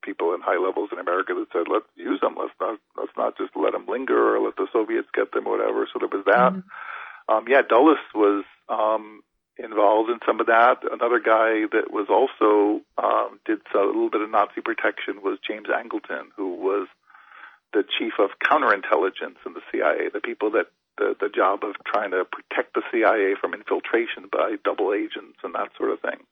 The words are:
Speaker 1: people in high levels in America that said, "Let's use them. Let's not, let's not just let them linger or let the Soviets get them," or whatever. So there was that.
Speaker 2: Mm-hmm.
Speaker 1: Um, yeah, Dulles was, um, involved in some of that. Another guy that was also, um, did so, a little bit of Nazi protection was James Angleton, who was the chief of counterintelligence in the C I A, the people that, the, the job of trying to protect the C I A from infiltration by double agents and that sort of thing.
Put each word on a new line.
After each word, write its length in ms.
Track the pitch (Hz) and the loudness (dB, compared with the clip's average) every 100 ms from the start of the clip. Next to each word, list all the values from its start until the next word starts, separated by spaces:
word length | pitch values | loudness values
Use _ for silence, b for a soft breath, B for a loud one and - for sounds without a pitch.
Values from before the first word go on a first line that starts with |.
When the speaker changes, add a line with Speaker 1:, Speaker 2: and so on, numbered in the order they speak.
Speaker 1:
people 320 | - 98 85 | -12 -4 -2
in 80 | 90 | -2
high 160 | - 92 | -2 0
levels 320 | 92 90 78 | 0 -2 -6
in 80 | 90 | -6
America 340 | 90 90 95 | -2 -2 -2
that 140 | 92 107 | -4 -4
said, 160 | 87 78 | -4 -2
"Let's 160 | 92 - _ | -2 -4 _
use 240 | - 175 | -6 -2
them. 160 | - - | -2 -4
Let's 140 | - - | -10 -6
not, 180 | 92 110 _ - | -6 -6 _ -12
let's 180 | - - | -10 -4
not 220 | 117 - | -4 -4
just 180 | - - | -8 -2
let 160 | 110 | -2
them 140 | 101 104 | -2 -6
linger 480 | 123 131 120 117 110 | -6 0 2 4 2
or 40 | |
let 160 | 110 - | 0 -2
the 100 | 95 | -2
Soviets 340 | 120 107 113 110 | 0 0 -2 -2
get 180 | - 110 | -4 -2
them," 160 | 113 107 | -4 -2
or 100 | 101 | -2
whatever. 300 | 107 107 - | 0 -2 -4
So 60 | - | -4
there 100 | 95 | -4
was 140 | 101 98 | -2 2
that. 260 | 113 127 | 4 4
Speaker 2:
Mm-hmm. 840 | 190 - - - - - - - | 2 -10 -16 -14 -14 -16 -14 0
Speaker 1:
Um, 120 | 110 113 | 0 4
yeah, 140 | 135 | 2
Dulles 420 | - 113 156 147 - | 6 6 6 4 0
was, 300 | 107 104 101 98 _ - | 2 4 2 -4 _ -8
um, 560 | 113 107 110 107 104 _ _ _ - | -2 0 0 -4 -20 _ _ _ -16
involved 540 | 117 107 101 107 113 | -6 2 6 6 4
in 100 | 117 - | 0 0
some 160 | 113 | 0
of 60 | 113 | 4
that. 360 | 113 120 127 - | 6 6 4 -2
Another 280 | - 120 120 | -2 0 2
guy 440 | 113 110 113 110 107 | 4 4 4 2 2
that 160 | 110 - | 0 0
was 160 | 107 101 | -4 2
also, 720 | 104 131 - 110 104 104 110 - - | 2 2 2 4 6 4 0 -4 -4
um, 420 | 104 110 110 104 - | 0 0 -2 -6 -6
did 160 | 107 - | -6 -2
so, 140 | 110 98 | 0 2
a 80 | |
little 160 | 110 117 | 2 0
bit 100 | 110 | -2
of 100 | 107 | 0
Nazi 300 | 107 104 - | 2 0 -2
protection 600 | - 113 104 - - 101 | -6 -2 -4 -4 -10 -6
was 160 | 98 95 - | -4 -6 -8
James 200 | 107 107 | -10 -4
Angleton, 680 | 113 117 110 - 73 65 - | -4 -4 -10 -8 -12 -12 -8
who 200 | 95 85 | -8 -4
was 320 | 92 101 90 _ B B B B B B _ | -2 -2 -4 _ B B B B B B _
the 120 | 107 - - | -4 -2 -4
chief 160 | 113 - | -4 -2
of 120 | 98 - | -2 0
counterintelligence 960 | - 151 127 101 90 76 92 - 78 - 95 | 2 2 4 0 2 0 0 -4 -12 -12 -14
in 80 | |
the 80 | 85 - | -14 -8
C 100 | - | 0
I 260 | 78 80 85 | 0 0 -2
A, 20 | |
the 80 | 101 | -4
people 320 | - 117 107 | -8 -4 -2
that, 160 | 107 87 _ _ - | 0 -2 _ _ -4
the, 180 | 101 98 | -2 -2
the 100 | 101 | -4
job 340 | 113 95 101 | 2 2 2
of 120 | 107 98 - | -4 -8 -4
trying 260 | 104 104 | -2 -2
to 140 | 92 90 | -2 -4
protect 480 | - - - - | -8 -8 -6 -4
the 80 | - - | -6 -2
C 140 | 120 107 | 2 2
I 260 | 110 95 | 4 2
A 40 | 98 | 0
from 140 | 90 | -4
infiltration 720 | 98 104 101 - 113 117 - 98 | -8 -4 -4 0 -2 -2 -8 -6
by 280 | - 87 104 - | -2 -2 -2 -4
double 260 | 87 98 | -2 -2
agents 460 | 104 - - - _ | -2 -4 -10 -16 _
and 100 | 95 104 | -10 -8
that 140 | 104 - | -8 -6
sort 140 | - | -4
of 100 | 107 | -4
thing. 180 | - - _ | -6 -8 _